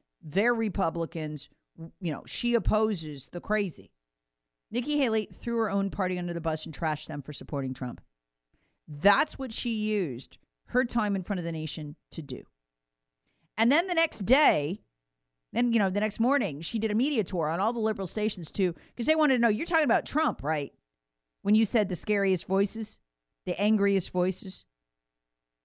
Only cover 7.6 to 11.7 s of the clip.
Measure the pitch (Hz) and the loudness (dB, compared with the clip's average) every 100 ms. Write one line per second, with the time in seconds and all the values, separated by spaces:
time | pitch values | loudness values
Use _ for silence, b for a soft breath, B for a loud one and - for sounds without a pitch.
7.6 | 135 131 123 - - _ _ _ _ _ | -4 -4 -8 -10 -16 _ _ _ _ _
8.6 | _ _ - 147 170 202 - - 262 - | _ _ -14 2 4 4 2 -2 -8 -4
9.6 | 240 220 214 214 160 123 - - _ _ | -4 -2 0 0 0 -4 -10 -20 _ _
10.6 | - 247 247 240 208 196 180 185 170 160 | -2 0 2 0 0 0 -2 -4 -2 -4
11.6 | 156 | -6